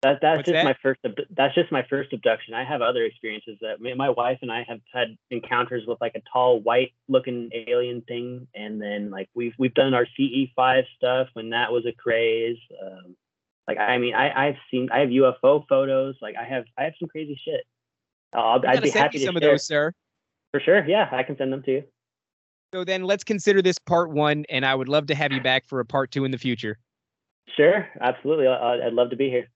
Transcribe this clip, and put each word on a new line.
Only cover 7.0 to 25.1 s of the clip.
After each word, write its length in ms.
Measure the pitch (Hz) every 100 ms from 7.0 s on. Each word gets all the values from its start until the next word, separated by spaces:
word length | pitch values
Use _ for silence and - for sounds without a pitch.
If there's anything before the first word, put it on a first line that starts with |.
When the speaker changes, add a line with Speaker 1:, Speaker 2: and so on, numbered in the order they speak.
| - 131 127 123 117 113 113
Speaker 1:
alien 340 | 123 123 123
thing, 460 | 120 120 123 123 127
and 260 | 101 107 107
then, 300 | 104 104 101
like, 180 | 95 95
we've, 200 | 120 120 113
we've 160 | 127
done 220 | 123 135 127
our 100 | 120
C 180 | -
E 300 | 135 127 131 -
five 280 | 131 131 127 _
stuff 340 | 127 127 127
when 160 | 113 113
that 220 | 113 117
was 160 | 120 117
a 60 |
craze. 680 | 113 - 113 117 113 113 117 _ 95
Um, 360 | 95 92 90 90 _ _ _ _ -
like, 120 | -
I 180 | 104 123
mean, 160 | 123
I, 360 | 120 139 131 143
I've 80 | 135 -
seen, 200 | 127 127
I 60 | 120
have 120 | 139
U 160 | 127 131
F 80 | 123
O 240 | 131 147 139
photos. 480 | 135 135 135 135 135
Like, 140 | 107 110
I 40 |
have, 220 | 117 131 117 -
I 60 |
have 100 | 151 156
some 100 | 160
crazy 300 | 156 151 139
shit. 180 | - 143 - _ _ _ _ _ _
I'll, 260 | 117 110 127
Speaker 2:
You 80 | 123
Speaker 1:
I'd 60 | 131
Speaker 2:
gotta 60 |
Speaker 1:
be 80 | 151
Speaker 2:
send 100 | -
me 20 |
Speaker 1:
happy 160 | - 151
to 80 | 131
Speaker 2:
some 100 | 175
of 60 |
Speaker 1:
share. 100 | 151
Speaker 2:
those, 120 | 143 -
sir. 280 | 151 151 - _ _ _ _ _
Speaker 1:
For 80 | 143
sure, 260 | 147 196 151
yeah, 220 | 202 165
I 120 | 127
can 140 | 127 139
send 140 | 131
them 120 | 135
to 80 | 135
you. 120 | 131 - _ _ _ _ _ _ _ _
Speaker 2:
So 120 | 185
then 200 | 180 190
let's 200 | 185 202
consider 400 | - 208 208 196
this 160 | 185 175
part 320 | - 170 170
one, 340 | 147 151 147 147
and 140 | 135
I 120 | 135 135
would 140 | 131
love 180 | 147
to 80 | 147